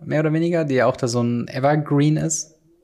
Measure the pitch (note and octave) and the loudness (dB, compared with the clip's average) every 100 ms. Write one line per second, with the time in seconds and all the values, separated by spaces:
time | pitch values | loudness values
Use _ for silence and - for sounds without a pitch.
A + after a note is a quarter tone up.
0 | C#3 D3 D#3 D#3 E3+ E3+ D#3 C3 A2+ - | -4 -2 0 0 0 0 0 2 2 2
1 | B2 A#2+ A#2+ A#2+ - C3 C#3 D3+ D3+ C#3+ | -2 0 0 -2 -4 -2 0 0 0 2
2 | D3 D#3 D#3 - - _ _ _ | 2 2 -2 -6 -10 _ _ _